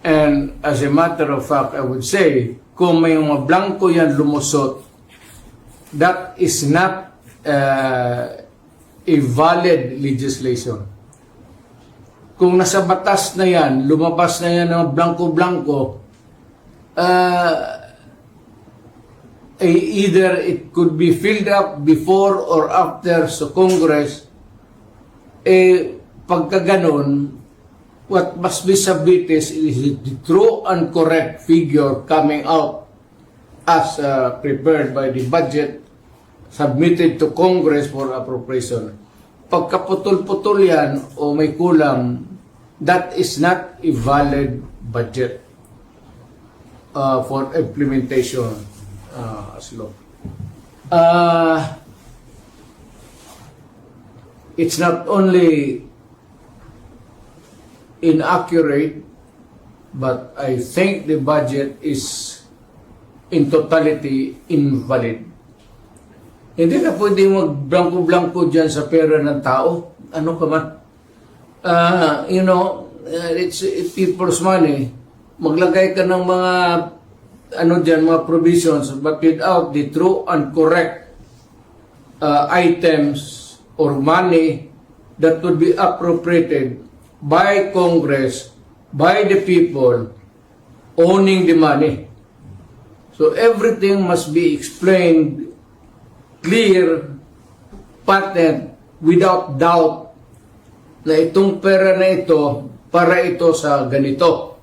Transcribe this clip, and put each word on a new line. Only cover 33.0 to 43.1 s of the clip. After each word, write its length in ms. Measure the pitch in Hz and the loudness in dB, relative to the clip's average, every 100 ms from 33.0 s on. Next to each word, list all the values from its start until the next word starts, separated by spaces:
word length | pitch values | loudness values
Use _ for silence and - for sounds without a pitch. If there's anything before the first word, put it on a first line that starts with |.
| _ _ _ _ _ - | _ _ _ _ _ -8
as, 340 | - 165 - - | 0 2 0 -4
uh, 320 | 143 135 127 123 | -2 0 -2 -4
prepared 480 | 143 139 160 151 131 | -6 -2 2 2 0
by 180 | 131 131 | -4 -4
the 140 | 127 123 | -4 -2
budget 560 | 170 - 147 143 - - _ _ _ _ _ - | -2 0 -2 -4 -8 -20 _ _ _ _ _ -20
submitted 720 | - 143 127 165 170 165 - | -4 -4 2 2 4 2 2
to 160 | 151 - | -2 2
Congress 560 | 185 180 151 147 139 | 2 2 2 0 -2
for 240 | 135 135 127 | -6 -8 -8
appropriation. 800 | 135 127 123 127 117 117 107 104 - _ _ _ - | -8 -10 -6 -6 -4 -8 -8 -16 -20 _ _ _ -4
Pagkaputol-putol 1120 | 175 - 185 - 190 202 185 196 190 208 196 | -4 -2 -4 -4 -4 0 -2 0 -4 0 4
yan 400 | 185 156 143 139 - - | 4 4 0 -4 -8 -6
o 160 | 147 151 | -4 0
may 160 | 151 - | -2 0
kulang, 680 | 175 165 147 127 123 123 - - - _ - _ | 2 4 2 0 -4 -6 -12 -20 -20 _ -20 _
that 320 | 147 185 180 | 0 0 0